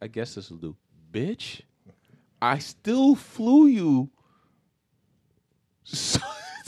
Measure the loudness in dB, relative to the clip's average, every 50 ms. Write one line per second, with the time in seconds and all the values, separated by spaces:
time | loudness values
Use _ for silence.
0 | -16 -12 -10 -10 -10 -8 -10 -16 -16 -16 -16 -14 -14 -14 -14 -14 _ _ _ _
1 | _ _ -8 -6 -6 -6 -8 -10 -12 -16 -16 -18 -20 _ _ _ _ -20 _ _
2 | _ _ _ _ _ _ _ _ -2 -2 -2 -2 -6 -10 -18 _ _ -2 0 4
3 | 4 4 4 4 0 -8 -10 -6 0 4 6 8 8 8 6 4 2 2 2 2
4 | 0 -2 -8 _ _ _ _ _ _ _ _ _ _ _ _ _ _ _ _ _
5 | _ _ _ _ _ _ _ _ _ _ _ _ _ _ _ _ _ -14 -10 -10
6 | -6 -4 -4 -4 -6 -6 -12 -14 -16 -18 -18 -12 0